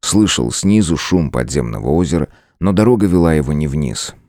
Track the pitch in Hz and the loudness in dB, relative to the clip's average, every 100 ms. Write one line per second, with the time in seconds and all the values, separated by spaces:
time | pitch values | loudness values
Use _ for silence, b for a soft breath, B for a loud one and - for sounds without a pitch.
0 | - 101 104 - 60 - 95 107 85 82 | 0 2 2 0 -4 -2 0 2 2 -2
1 | - 92 73 64 62 69 58 52 55 78 | 0 -2 0 -4 -4 -4 -4 -6 -2 0
2 | 85 82 73 b b b 90 98 110 120 | 0 -2 -4 b b b 0 2 4 4
3 | 98 87 85 80 69 73 76 73 69 50 | 2 2 4 2 0 -2 -2 -2 -4 -6
4 | - - | -10 -14